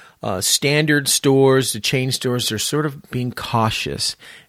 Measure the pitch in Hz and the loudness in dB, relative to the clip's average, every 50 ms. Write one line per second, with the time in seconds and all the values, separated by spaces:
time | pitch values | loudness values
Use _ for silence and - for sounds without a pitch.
0 | - - _ - - 107 98 92 - - - - - 139 147 151 160 156 147 143 | -20 -20 _ -10 -6 -6 -4 -2 -2 0 0 0 0 2 2 2 2 4 2 2
1 | 139 - - - - 143 135 135 135 135 131 131 123 - - 107 - - 143 131 | 2 0 -2 0 2 4 6 6 6 6 6 4 2 0 -4 -4 -4 -2 -2 0
2 | 127 131 123 - - 127 123 123 117 - 110 104 - - 143 147 151 151 135 147 | 0 -2 -4 -4 -2 -2 -2 -2 -2 -4 -4 -4 -4 -2 -2 -2 -2 -4 -6 -8
3 | - - - 127 123 123 - - - - - 113 110 113 - - - 71 67 - | -14 -8 -6 -4 -4 -4 -6 -8 -8 -2 0 0 0 0 0 -2 -6 -6 -6 -4
4 | - - - - - - - - - | -6 -6 -6 -8 -16 -20 -20 -20 -20